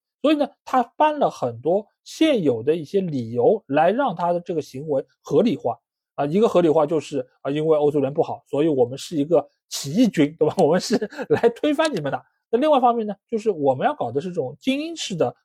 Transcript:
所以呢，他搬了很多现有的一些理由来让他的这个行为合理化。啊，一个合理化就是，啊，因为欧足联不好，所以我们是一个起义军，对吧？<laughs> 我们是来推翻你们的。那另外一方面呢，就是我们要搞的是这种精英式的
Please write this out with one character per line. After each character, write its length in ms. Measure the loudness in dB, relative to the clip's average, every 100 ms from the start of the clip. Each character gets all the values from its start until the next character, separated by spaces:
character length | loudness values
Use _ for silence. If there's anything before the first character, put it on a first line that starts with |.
| _ _
所 120 | 0
以 20 | 0
呢， 140 | -2 _
他 180 | -2 -2 -2 0
搬 220 | 0 2
了 100 | -2
很 320 | -2 -6 -4
多 240 | -2 -2 -2 _
现 380 | -20 0 2 4
有 220 | 2 0
的 120 | 0 -2
一 80 |
些 160 | -2 -2
理 340 | -2 -4 -4
由 300 | 2 2 2 0
来 240 | 2 2
让 240 | 2 -2 -2
他 180 | -2
的 60 | -2
这 160 | -4 -6
个 60 |
行 260 | -8 -12 -4
为 180 | -4 -4 _
合 220 | 0 2
理 120 | 2 0
化。 220 | -4 -6 _ _ _ -6
啊， 100 | -2
一 140 | 2
个 80 | 2
合 140 | 4
理 80 | 4
化 140 | 4
就 160 | 2 0
是， 280 | -2 -6 -8 _
啊， 100 | -6
因 120 | -2 0
为 100 | 2
欧 140 | 2
足 80 | 2
联 120 | 0
不 120 | -2
好， 200 | -4 -6 _
所 160 | -2
以 40 | 0
我 180 | 2 0
们 120 | -2
是 180 | -6 -4
一 80 | 2
个 220 | 2 0 _ _
起 240 | -10 -4
义 140 | 2 2
军， 260 | 4 0 2
对 80 | -2
吧？ 80 | 2
<laughs> 80 |
我 80 | 2
们 80 | 2
是 180 | 0 -2 -2 -8 -2
来 180 | 2 2
推 240 | 0 0
翻 200 | 0 0
你 60 | -2
们 120 | -6
的。 80 | -8 -10 _ _
那 80 | 0
另 140 | 2
外 60 | 4
一 20 |
方 140 | 4 2
面 100 | -4
呢， 80 | -10 _
就 100 | -4
是 140 | -2
我 240 | 0 0 2
们 100 | -2
要 80 |
搞 180 | -2 -4
的 80 | -4
是 100 | -4
这 40 | -6
种 200 | -8 -6
精 220 | -4 -4
英 140 | -6 -10
式 180 | -8
的 220 | -2 -2 -4